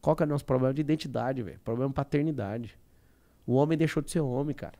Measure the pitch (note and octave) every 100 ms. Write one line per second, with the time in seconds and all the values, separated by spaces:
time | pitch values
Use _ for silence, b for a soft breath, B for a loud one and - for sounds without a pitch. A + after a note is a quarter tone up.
0 | - D#3 D#3 C#3+ - C3 C3 C3+ D3 D#3
1 | D3+ B2 A#2+ C3+ G2+ D2 - A#2 C#3 C3+
2 | C#3 D3 D3+ C#3+ G2+ A2 A#2 - - b
3 | b b b b - B2+ D3 D#3+ D#3 -
4 | D3+ F3 C#3+ B2 D3 C#3+ - -